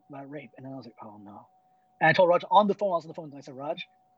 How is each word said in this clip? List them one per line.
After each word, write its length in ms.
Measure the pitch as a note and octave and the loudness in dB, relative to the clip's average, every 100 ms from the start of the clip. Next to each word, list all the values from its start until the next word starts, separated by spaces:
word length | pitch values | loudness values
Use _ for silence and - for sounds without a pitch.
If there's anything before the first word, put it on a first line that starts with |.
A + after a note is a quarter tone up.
| _ | _
about 200 | C#3 C#3 | -18 -16
rape. 220 | D3 A#2+ - | -16 -16 -18
And 80 | C3 | -16
then 80 | |
I 20 | C3+ | -14
was 100 | A#2+ | -16
like, 100 | - | -18
"Oh, 160 | G#2+ G#2 | -20 -20
no." 240 | G2+ - - _ _ _ _ - | -20 -20 -20 _ _ _ _ 0
And 80 | D#3+ | 2
I 40 | |
told 140 | D#3+ F3 | 6 4
Raj 160 | F3 - | 4 4
on 160 | F#3+ G#3 | 4 4
the 60 | |
phone, 180 | G3 G3+ | 2 0
I 40 | E3+ | -2
was 100 | D#3 | -6
on 20 | |
the 60 | |
phone, 120 | D#3+ D#3 | -14 -14
and 80 | C#3 | -16
I 40 | |
said, 140 | C3+ B2+ | -18 -12
"Raj," 320 | C#3+ F3 - _ _ | -8 -8 -10 _ _